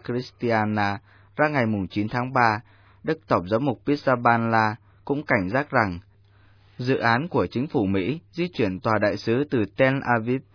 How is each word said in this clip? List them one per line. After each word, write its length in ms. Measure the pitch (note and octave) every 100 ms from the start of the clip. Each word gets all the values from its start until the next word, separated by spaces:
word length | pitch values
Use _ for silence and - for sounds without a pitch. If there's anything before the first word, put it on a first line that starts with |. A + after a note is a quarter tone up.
Cristiana 960 | - B2 B2 - A#2+ A2 G#2+ G#2+ G2+ G2+ _ - - -
ra 120 | D3+
ngày 180 | D3 A2+
mùng 220 | G#2 F2+
chín 200 | G#2 G#2+
tháng 240 | B2 B2+
ba, 280 | C3 A#2 G#2+ - - _ _
Đức 240 | - D#3+ -
Tổng 200 | A2+ F2
giám 180 | A2+ C#3+
mục 160 | A2 -
Pizzaballa 880 | C#3+ - B2 A#2+ A#2 A2+ A2+ A2 A2 _ _ -
cũng 180 | C#3+
cảnh 260 | D3+ B2 F2+
giác 220 | B2+ D3
rằng 280 | C3 G#2 F2 - _ _ _ _ _ _ -
dự 200 | B2 C3+
án 300 | A#2 A#2+ F3
của 200 | C3 F2+
chính 200 | A#2 C#3
phủ 180 | C#3 G2
Mỹ 340 | G2 F#2 D#3+ -
di 160 | - F3
chuyển 320 | - G#2 F#2
tòa 140 | A#2 G#2+
đại 160 | G#2 G#2
sứ 260 | - A#2+ D3
từ 140 | B2+ G2+ -
Tel 180 | C3 C3+ - A#2+
Aviv 260 | A2+ C3 -